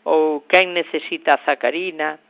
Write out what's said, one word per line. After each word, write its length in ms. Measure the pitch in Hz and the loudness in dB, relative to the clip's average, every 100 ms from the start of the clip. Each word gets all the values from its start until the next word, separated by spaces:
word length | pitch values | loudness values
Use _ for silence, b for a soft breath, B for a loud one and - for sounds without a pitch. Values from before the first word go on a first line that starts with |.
ou 400 | - 156 156 147 _ | 2 2 2 -2 _
Quen 240 | 180 185 | 2 2
necesita 640 | 175 165 160 - 165 160 143 | -2 -4 -6 -6 -4 2 2
a 40 | - | 2
Zacarina. 720 | 139 123 156 185 160 151 156 | 0 -2 -2 -6 -6 -6 -6